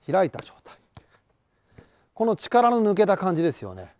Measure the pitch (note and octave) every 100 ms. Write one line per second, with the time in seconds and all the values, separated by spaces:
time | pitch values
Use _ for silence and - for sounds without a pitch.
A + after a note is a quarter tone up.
0 | - F3+ F3 - - - - - _ -
1 | _ _ _ _ _ _ _ - _ _
2 | _ - A3+ G#3 - A#3+ A#3+ A#3+ G#3+ G3
3 | G#3 F#3+ F#3 E3 E3 - G#2 F#2 F2+